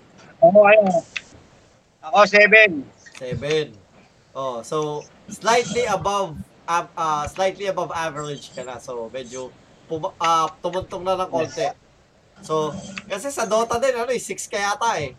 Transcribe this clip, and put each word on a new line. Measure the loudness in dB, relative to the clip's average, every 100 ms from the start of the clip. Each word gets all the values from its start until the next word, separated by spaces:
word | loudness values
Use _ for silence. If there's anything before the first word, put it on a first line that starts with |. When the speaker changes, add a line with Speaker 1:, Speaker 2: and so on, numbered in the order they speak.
| _ -20 -20 4
Speaker 1:
Ako, | 8 10 10
ayun. | 8 4 0 -4 -10 -14 -20 -20 _ _ _ _ _
Ako, | 0 4 6
seven. | 6 8 8 6 2 -10 -16 -20 -16
Speaker 2:
Seven. | -10 -6 -2 -2 -2 -8 _ _ _ _ _
Oh, | -10 -8 -8
so, | -6 -4 -4 -6 -12 _ -20
slightly | -6 0 2 0 -2 -2
above, | -2 -2 -4 -4 -8 -16 _ -4
ab-, | -4 -4
uh, | -6 -4 -4 -4
slightly | -4 -4 -4 -6
above | -6 -6
average | -6 -8 -8 -10 -12 -14
ka | -14 -12
na. | -14
So, | -12 -10 -10
medyo | -12 -12 -12 -14 -16 _ _ -10
puma-, | -8 -8 -4
ah, | 0 2 0 -4
tumuntong | -8 -6 -8 -6 -2
na | -2
ng | -2
konti. | -4 -4 -4 -6 -6 _ _ _ _ _ _
So, | -4 -2 -2 -6 -12 -14 -10
kasi | -8 -8
sa | -6 0
Dota | 0 0 0
din, | 0 0
ano | -2
eh, | -4
six | -6 -10 -8
ka | -4
yata | -4 -2 -2 -2
eh. | -4